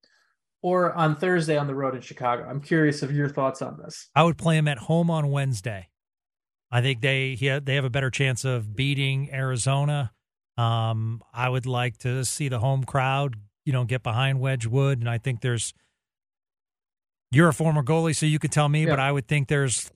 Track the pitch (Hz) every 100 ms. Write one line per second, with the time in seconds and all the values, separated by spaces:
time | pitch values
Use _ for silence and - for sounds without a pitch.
0 | _ _ _ _ _ _ 180 185 175 170
1 | 156 147 185 180 160 147 143 139 135 127
2 | - - 123 120 123 139 - 165 151 147
3 | 135 143 143 139 135 - 127 143 - -
4 | - - 170 - 170 160 151 143 - 165
5 | 170 160 147 139 135 117 120 101 90 _
6 | _ _ _ _ _ _ - 120 127 123
7 | 135 135 131 123 139 135 139 139 131 135
8 | 135 - 135 123 135 123 107 104 135 139
9 | 135 135 139 135 131 123 131 139 147 147
10 | 127 _ _ _ _ - 117 117 113 113
11 | 113 113 - 120 127 127 123 123 123 113
12 | 127 127 123 - 143 123 127 135 123 143
13 | 131 135 143 110 104 _ - 131 120 127
14 | 120 113 135 135 131 135 113 131 139 135
15 | 117 117 135 120 131 117 - - _ _
16 | _ _ _ _ _ _ _ _ _ _
17 | _ _ - 127 170 - 160 151 127 160
18 | 165 151 156 151 143 151 147 151 156 139
19 | 135 143 - 147 135 147 135 - -